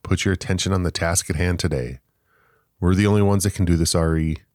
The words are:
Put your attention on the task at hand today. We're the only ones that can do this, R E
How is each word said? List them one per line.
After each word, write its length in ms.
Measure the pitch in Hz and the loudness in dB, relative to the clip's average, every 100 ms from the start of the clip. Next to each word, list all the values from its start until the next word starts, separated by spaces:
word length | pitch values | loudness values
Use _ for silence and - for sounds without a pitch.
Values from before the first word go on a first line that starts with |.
Put 220 | - 95 | -2 -2
your 100 | 98 | 0
attention 380 | 90 - 92 92 | -2 -2 -4 0
on 120 | 95 | 0
the 80 | 90 | -2
task 380 | - 85 85 - | -2 -2 -2 -2
at 60 | 78 | -2
hand 240 | 90 87 | 0 0
today. 400 | 85 69 62 65 _ _ _ _ _ _ _ _ | -2 -2 -6 -10 _ _ _ _ _ _ _ _
We're 160 | 87 95 | 2 4
the 120 | 104 | 4
only 140 | 104 | 4
ones 220 | 101 101 | 2 2
that 100 | 95 | 0
can 120 | - 87 | -2 0
do 100 | 85 | 2
this, 180 | 82 | 2
R 240 | 85 80 80 | 2 2 0
E 200 | 80 76 _ | -2 -4 _